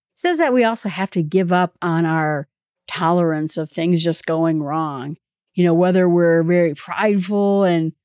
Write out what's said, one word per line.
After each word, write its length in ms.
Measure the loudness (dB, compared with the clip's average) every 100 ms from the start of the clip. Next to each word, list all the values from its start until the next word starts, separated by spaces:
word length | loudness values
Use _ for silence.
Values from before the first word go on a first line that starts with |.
| _
It 60 | -8
says 200 | -4 0
that 140 | 2
we 120 | 2
also 240 | 2 0 -6
have 220 | -6 -6
to 100 | -4
give 300 | 0 0 2
up 220 | 0 0 _
on 240 | -4 0
our 420 | 0 0 0 -4 -8 _ _ _ -14
tolerance 680 | -4 0 2 2 0 -4 -6
of 140 | -6
things 340 | -4 0 2
just 220 | 0 -2 -2
going 360 | -2 0 0
wrong. 540 | -4 -4 -6 -8 -10 -12 _ _ _
You 100 | 0
know, 100 | 2
whether 340 | 4 4 4 4
we're 340 | 4 4 2
very 320 | 2 2 0
prideful 880 | -2 -10 -2 0 0 0 0 2 2
and 280 | 2 2 -2 -6